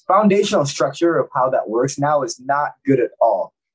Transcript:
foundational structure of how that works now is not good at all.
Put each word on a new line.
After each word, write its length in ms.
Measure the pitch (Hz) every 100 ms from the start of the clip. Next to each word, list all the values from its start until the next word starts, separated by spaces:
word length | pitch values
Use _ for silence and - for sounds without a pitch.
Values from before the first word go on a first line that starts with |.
| -
foundational 580 | 190 214 202 208 202 143
structure 520 | - 151 - 170 156
of 100 | - 135
how 140 | 127
that 200 | 127 -
works 300 | 113 135 -
now 240 | 139 151
is 160 | 127 -
not 320 | 131 139 143 - 135
good 140 | 131
at 100 | 113 -
all. 340 | - - - _ _